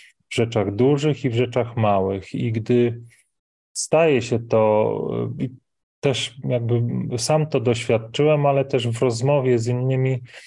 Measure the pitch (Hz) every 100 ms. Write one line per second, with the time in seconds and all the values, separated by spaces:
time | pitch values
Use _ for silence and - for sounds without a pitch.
0 | - _ - - 117 117 101 101 127 143
1 | 151 143 135 117 123 127 117 117 107 101
2 | 95 98 - - 123 110 107 123 120 117
3 | - _ _ _ _ _ _ - - 156
4 | 165 131 113 117 117 113 110 107 110 107
5 | - 117 113 - 131 - _ _ _ _
6 | 143 120 - - 135 123 117 120 117 127
7 | - 120 - 156 151 135 117 117 - 113
8 | 117 - 147 151 143 139 135 135 117 117
9 | 131 113 135 143 127 120 117 123 131 131
10 | 131 127 131 -